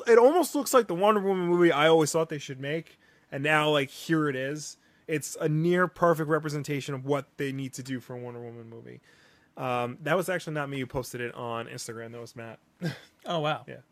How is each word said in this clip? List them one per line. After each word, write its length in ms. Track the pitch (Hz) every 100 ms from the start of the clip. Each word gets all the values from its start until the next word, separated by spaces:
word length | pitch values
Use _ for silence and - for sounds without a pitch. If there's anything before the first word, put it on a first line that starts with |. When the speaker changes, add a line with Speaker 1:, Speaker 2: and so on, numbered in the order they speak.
| -
Speaker 1:
it 100 | 233
almost 380 | 247 349 294 285
looks 180 | 262
like 140 | 262 220
the 80 | 170
Wonder 260 | 202 214
Woman 260 | 196 185 175
movie 240 | 175 170
I 160 | 143 160
always 240 | 165 151
thought 180 | 160 160
they 100 | 147
should 200 | - 131
make. 400 | 139 165 - _ _ _ -
And 120 | 139
now, 260 | 147 156 151
like, 200 | 147 139
here 400 | - - 160 147
it 60 | 131
is. 420 | 135 151 147 - _ _ -
It's 280 | 156 - -
a 80 | 165
near 380 | 156 170 180 180
perfect 420 | - 175 156 151
representation 640 | 156 156 147 139 143 135 135
of 100 | 135
what 200 | 139 131 -
they 140 | 139
need 220 | 135 131
to 100 | -
do 160 | 131 127
for 140 | - 123
a 20 |
Wonder 220 | 123 120
Woman 280 | 120 117 113
movie. 320 | 113 120 123 _ _ _ _ _ -
Um, 400 | 131 123 120 127
that 120 | 147 180
was 120 | 180
actually 240 | 175 -
not 160 | 151 139
me 100 | 139
who 60 | 127
posted 360 | 135 123 120
it 140 | 120 -
on 320 | 120 117 117
Instagram. 440 | 127 - 113 117
That 100 | 120
was 140 | 113 120
Matt. 240 | 113 - _ -
<laughs> 120 | 170 120 - _ -
Speaker 2:
Oh, 140 | 170
wow. 240 | 151 131 135
Speaker 1:
Yeah. 80 | 127 _